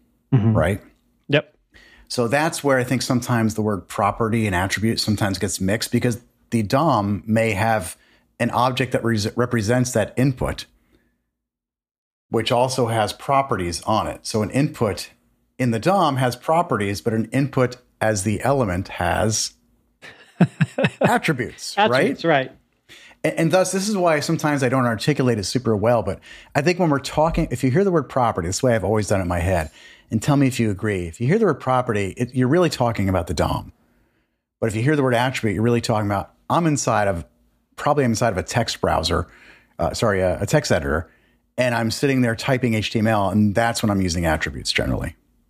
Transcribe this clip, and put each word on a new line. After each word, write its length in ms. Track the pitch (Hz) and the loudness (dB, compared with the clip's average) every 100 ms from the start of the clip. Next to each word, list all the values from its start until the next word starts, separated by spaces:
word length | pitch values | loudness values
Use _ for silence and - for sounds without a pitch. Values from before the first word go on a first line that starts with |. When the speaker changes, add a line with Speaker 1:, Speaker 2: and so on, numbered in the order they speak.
| _ _ _ | _ _ _
Speaker 1:
Mm-hmm. 200 | 127 110 | 2 4
Speaker 2:
right? 280 | 104 80 107 - _ _ _ - | 4 2 -2 -8 _ _ _ -2
Speaker 1:
Yep. 260 | 143 - _ _ - - - - | -2 -2 _ _ -20 -20 -20 -10
Speaker 2:
So 180 | - 113 | -4 0
that's 340 | 139 160 - | 0 0 0
where 160 | 143 135 | 2 2
I 60 | |
think 180 | 123 123 | 2 -2
sometimes 540 | - 123 120 120 110 107 | 0 -2 0 0 0 0
the 60 | |
word 260 | 107 101 - | -2 -4 -6
property 580 | - 101 - 113 113 107 | -2 -2 0 -2 0 0
and 80 | |
attribute 460 | 90 95 92 110 110 | 0 -2 -2 -2 -2
sometimes 400 | - 104 104 95 | -2 0 -2 -2
gets 220 | 98 - | -4 -4
mixed, 320 | 95 110 - | -2 -2 -2
because 280 | 120 123 113 - _ _ | 0 0 -4 -10 _ _
the 120 | 117 | -4
dom 640 | 101 131 160 117 101 101 104 | 0 2 2 2 0 -4 0
may 260 | 110 113 | 0 2
have 440 | 98 113 110 87 - _ _ _ - | 0 0 0 -2 -14 _ _ _ -4
an 120 | 120 | -2
object 400 | 113 127 127 127 | 2 0 0 -2
that 120 | 127 113 | 0 0
res-, 300 | 113 101 - | 0 -2 -2
represents 560 | 120 117 101 123 123 | 0 0 2 0 2
that 200 | 113 98 - | 0 -2 0
input, 480 | 135 127 65 64 - _ _ _ _ _ _ _ _ _ _ _ _ _ _ _ _ | 0 0 -6 -6 -14 _ _ _ _ _ _ _ _ _ _ _ _ _ _ _ _
which 220 | 113 110 | -2 2
also 360 | 120 127 131 117 | 2 2 2 0
has 260 | 113 104 | 0 -2
properties 680 | - - 139 135 113 87 85 | -4 0 0 2 -2 -2 -4
on 240 | - 107 82 | -2 -2 -2
it. 180 | 71 - | -8 -4
So 160 | 110 | -2
an 100 | 104 | 0
input 580 | 127 151 - 110 92 - _ _ _ _ - | 0 -2 0 -2 -2 -10 _ _ _ _ -4
in 140 | 127 | -2
the 80 | 113 | 0
dom 380 | 156 196 160 131 | 2 2 2 2
has 180 | 127 120 | 0 -2
properties, 640 | - 165 170 113 101 101 | 0 0 2 0 -2 -2
but 140 | - | -2
an 160 | 110 113 | -2 -2
input 460 | 131 139 131 123 - _ _ | -2 0 0 0 -2 _ _
as 220 | 110 107 | -2 0
the 180 | 104 104 | -2 -2
element 460 | 120 139 107 90 101 | 0 0 0 -2 -6
has 640 | - 87 85 104 110 - - _ _ _ _ - - - _ | -4 -2 0 0 -2 -6 -10 _ _ _ _ -20 -20 -20 _
<laughs> 0 | 170 - - - 269 - | 0 0 -4 -2 -4 0
attributes, 720 | 240 240 - 131 98 - - - | 2 2 0 -2 -6 -8 -8 0
right? 140 | 214 | 2
Speaker 1:
Attributes, 340 | 127 202 277 165 | 4 2 0 2
right. 260 | 143 127 - _ _ _ - - - | 2 0 -10 _ _ _ -20 -20 -6
Speaker 2:
And, 100 | 156 - | -4 0
and 120 | 165 | 2
thus, 200 | 185 185 | 2 2
this 180 | 196 202 | -2 -2
is 80 | 202 | 0
why 220 | 175 151 | 2 2
sometimes 420 | 139 160 151 147 | 0 -2 0 0
I 60 | 127 | 0
don't 160 | 131 120 | 2 0
articulate 520 | 113 - 147 127 113 | 0 0 2 2 0
it 60 | |
super 320 | 95 127 113 107 | -2 -2 0 2
well, 280 | 110 120 | 2 2
but 160 | 98 - - - - - | 0 -8 -12 -20 -4 0
I 60 | |
think 180 | 139 175 | 0 2
when 100 | 170 | 2
we're 100 | 139 | 2
talking, 480 | - - 160 - 160 | 0 0 2 0 -2
if 120 | 123 | 0
you 80 | 131 | 0
hear 120 | 139 | 2
the 80 | 202 | 2
word 160 | 170 127 | 0 0
property, 380 | 135 117 98 85 | 0 0 0 -4
this 100 | 92 | 0
is 40 | |
the 60 | 131 | 2
way 80 | 113 | 2
I've 80 | 92 | 2
always 220 | 110 98 | 0 0
done 120 | 98 | 0
it 40 | |
in 40 | 90 | 0
my 100 | 87 | 0
head, 320 | 82 87 80 - - - _ | 0 0 -2 -10 -20 -20 _
and 100 | 107 | -2
tell 160 | - 143 | 2 4
me 100 | 135 | 4
if 120 | 123 | 2
you 120 | 113 | -2
agree. 360 | 95 107 98 85 | 0 -2 -2 -4
If 120 | - | -4
you 80 | 123 | 0
hear 100 | 208 | 2
the 80 | 208 | 2
word 140 | 143 | 0
property, 540 | - 127 123 104 95 85 | 0 0 0 -2 -4 -4
it, 160 | 123 | -4
you're 140 | 127 127 | 0 2
really 220 | 170 170 | 2 2
talking 400 | - 120 107 95 | 0 -2 0 0
about 180 | 95 85 | 0 -2
the 60 | |
dom. 400 | 76 85 - - - _ _ _ _ _ _ _ _ | -2 -2 -2 -8 -18 _ _ _ _ _ _ _ _
But 80 | 110 | -4
if 80 | 107 | 0
you 60 | |
hear 140 | 131 151 | 0 2
the 80 | |
word 120 | 131 117 | 2 2
attribute, 380 | 127 127 113 92 | 0 -2 -2 0
you're 80 | |
really 180 | 117 120 | 0 0
talking 260 | 113 107 104 | 0 -2 0
about, 260 | 98 - _ - | -2 -4 _ -2
I'm 160 | 139 170 | 0 2
inside 420 | 143 - 107 101 | 0 0 2 0
of, 180 | 85 - _ _ _ _ - | -2 -8 _ _ _ _ -6
probably 280 | 147 147 | -2 2
inside 260 | 127 110 120 | 0 2 0
of 60 | 92 | -2
a 60 | |
text 380 | 90 123 113 - | -2 -2 -2 -4
browser, 460 | 90 82 82 82 - - - - _ - | -2 -2 0 -2 -4 -12 -20 -20 _ -4
uh, 160 | 85 | -4
sorry, 280 | - 117 98 | 0 0 2
a, 200 | 92 82 | 0 0
a 40 | 104 | 0
text 260 | 151 - | 0 2
editor, 380 | 98 71 76 - _ _ _ _ - | 0 0 -4 -6 _ _ _ _ -2
and 180 | 123 117 | -2 0
I'm 160 | 113 | -2
sitting 300 | - 139 131 | -2 0 2
there 140 | 120 113 | 0 0
typing 380 | - 127 120 | -2 0 2
H 180 | 110 101 | 0 0
T 80 | 113 | 0
M 80 | 107 | 2
L, 220 | 107 98 | 2 2
and 240 | 104 107 | 4 4
that's 300 | 98 117 113 | 2 0 0
when 60 | 110 | 0
I'm 120 | 101 | 0
using 240 | 92 85 82 | 0 0 0
attributes 460 | 78 - 71 - | 0 -2 -6 -4
generally. 440 | - 65 62 - - _ _ | -2 -2 -2 -4 -10 _ _